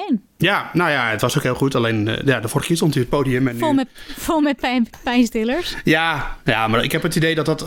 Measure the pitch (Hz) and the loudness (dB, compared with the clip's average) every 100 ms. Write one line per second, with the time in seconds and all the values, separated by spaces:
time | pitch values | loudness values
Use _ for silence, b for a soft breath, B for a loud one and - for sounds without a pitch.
0 | 392 233 - - 170 196 - 156 170 143 | -2 -2 -4 -2 2 2 0 0 2 2
1 | 117 107 127 147 127 123 135 131 113 110 | 0 0 0 0 0 0 0 2 0 0
2 | 107 110 - 123 113 143 - 170 165 135 | 0 0 0 0 0 -4 -2 0 2 0
3 | 120 147 135 127 131 117 320 269 254 B | 0 0 0 0 0 0 0 0 0 B
4 | B - - 320 294 269 269 254 226 - | B -8 -2 2 2 0 -2 0 -2 -4
5 | - 247 233 226 226 262 254 - - 156 | -2 2 2 0 -2 -2 -4 -4 0 2
6 | 165 147 - - - 110 110 117 127 160 | 2 -2 -4 -6 -2 0 2 0 0 -2
7 | 165 165 165 160 151 156 | -2 0 2 2 0 -2